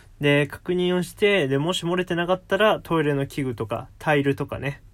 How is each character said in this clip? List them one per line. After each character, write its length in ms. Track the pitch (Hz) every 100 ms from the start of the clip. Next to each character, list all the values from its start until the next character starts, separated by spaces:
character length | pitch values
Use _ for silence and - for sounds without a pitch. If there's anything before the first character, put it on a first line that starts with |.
| - -
で、 260 | 143 143 143
確 260 | - -
認 240 | 180 180 180
を 60 |
し 100 | 175
て、 360 | - 202 202 139
で、 100 | 139
も 140 | 160
し 120 | 185
漏 120 | 170 180
れ 80 |
て 100 | 180
な 120 | 170 175
か 80 |
っ 60 | 185
た 160 | - 190
ら、 240 | 214 160
ト 200 | - 165
イ 40 |
レ 100 | 147
の 120 | 139 139
器 160 | -
具 120 | 131
と 120 | 113 110
か、 220 | 117 135 -
タ 160 | -
イ 80 | 147
ル 140 | 139 139
と 100 | 143
か 120 | -
ね、 220 | 135 143 -